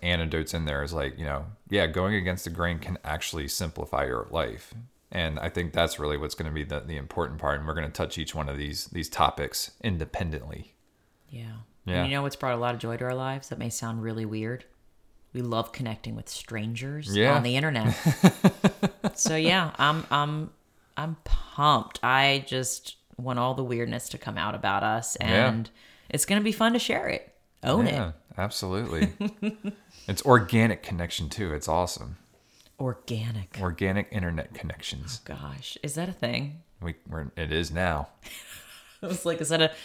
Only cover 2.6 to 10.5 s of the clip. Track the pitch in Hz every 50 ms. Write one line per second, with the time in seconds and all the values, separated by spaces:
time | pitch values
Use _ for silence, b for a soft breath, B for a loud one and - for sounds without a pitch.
2.6 | 85 87 85 80 - - 90 - - 78 76 78 - - - 82 71 73 - -
3.6 | 90 80 - - 73 - - 67 71 65 62 58 55 - - 82 73 57 53 -
4.6 | - - - 113 120 - _ _ _ _ - 92 82 80 76 - - 85 - 87
5.6 | 85 80 71 85 85 78 - - 73 73 76 71 76 73 - - 82 78 76 76
6.6 | 73 71 73 71 - 71 80 71 69 - - 90 82 64 71 73 - 73 71 71
7.6 | 76 78 78 82 78 76 - - 85 - - 85 78 - - 80 73 69 69 71
8.6 | 73 73 73 - - - - 87 78 - - - 78 73 - - 73 65 - -
9.6 | - - - - - 113 92 82 78 - - - 92 82 78 71 60 -